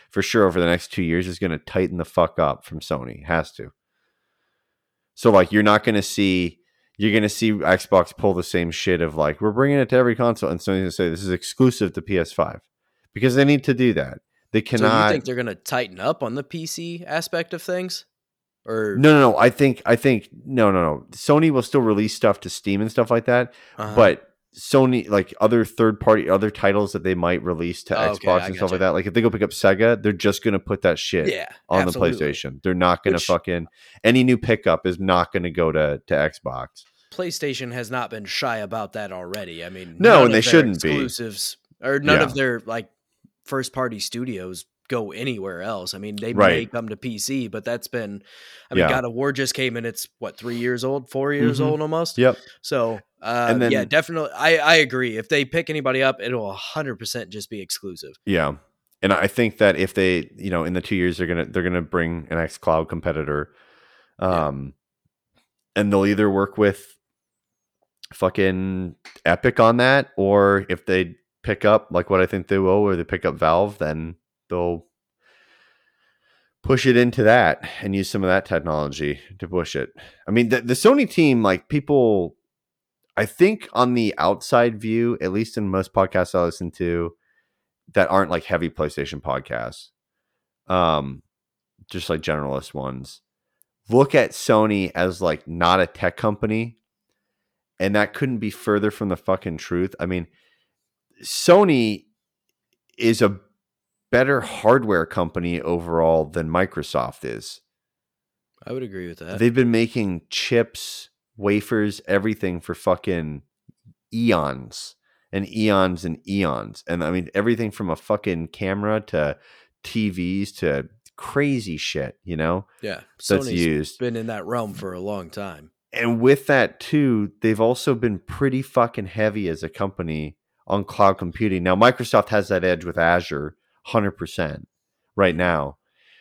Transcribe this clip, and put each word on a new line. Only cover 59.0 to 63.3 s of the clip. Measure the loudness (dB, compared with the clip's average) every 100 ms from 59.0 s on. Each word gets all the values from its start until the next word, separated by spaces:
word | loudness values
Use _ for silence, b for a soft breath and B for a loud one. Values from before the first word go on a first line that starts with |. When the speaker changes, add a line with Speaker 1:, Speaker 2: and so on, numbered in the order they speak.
Speaker 1:
And | 0
I | 2 2
think | 2 -2 4
that | 4 4
if | 0
they, | 0 2 2 -4 -10
you | -6
know, | -4
in | -2
the | -4
two | -2 0
years, | 0 0
they're | -2
gonna, | -4 -4
they're | -2
gonna | -2 -2
bring | -2 -2 -2 -4 -6
an | -4
xCloud | -4 -4 0 0 0
competitor. | -6 -4 -4 -4